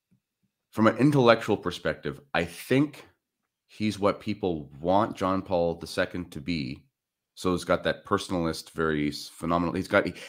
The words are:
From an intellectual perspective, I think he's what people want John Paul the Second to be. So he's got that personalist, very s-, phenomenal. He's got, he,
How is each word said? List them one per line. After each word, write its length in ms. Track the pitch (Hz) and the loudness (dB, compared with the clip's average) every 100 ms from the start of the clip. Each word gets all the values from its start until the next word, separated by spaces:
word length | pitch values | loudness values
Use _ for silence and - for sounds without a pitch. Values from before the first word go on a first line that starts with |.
| _ _ _ _ _ _ _ | _ _ _ _ _ _ _
From 160 | - 110 | 2 4
an 80 | 110 | 6
intellectual 580 | 143 139 117 113 - 98 | 4 6 6 6 4 -2
perspective, 640 | 87 - 80 76 76 69 - | -2 -4 -4 -4 -6 -10 -4
I 100 | 85 | -2
think 600 | 85 - - 131 147 - - _ _ _ _ _ _ | -2 -4 0 2 2 -4 -20 _ _ _ _ _ _
he's 320 | - 107 95 | -4 -4 0
what 200 | 98 - | 0 0
people 480 | - 104 92 82 71 69 | -4 -4 -4 -4 -8 -6
want 360 | 85 98 113 - | 0 2 2 0
John 260 | 92 95 | -2 -2
Paul 340 | 92 90 85 85 | 0 0 0 -2
the 100 | - | -6
Second 460 | - 90 90 85 | -4 -4 -4 -10
to 80 | 80 | -8
be. 420 | 67 85 65 - _ _ _ _ _ - | -6 -4 -4 -10 _ _ _ _ _ -6
So 160 | 92 | -2
he's 120 | 87 | 0
got 200 | - 87 | 2 0
that 200 | 82 - | 0 -4
personalist, 680 | - 101 - 92 82 78 - | -2 -2 -2 -4 -2 -6 -8
very 360 | 82 80 76 73 | -4 -2 0 -2
s-, 220 | 73 - | -4 -12
phenomenal. 420 | - 82 85 85 | -10 -2 0 0
He's 140 | 92 90 | -2 0
got, 180 | 101 90 | 2 2
he, 60 | - | -4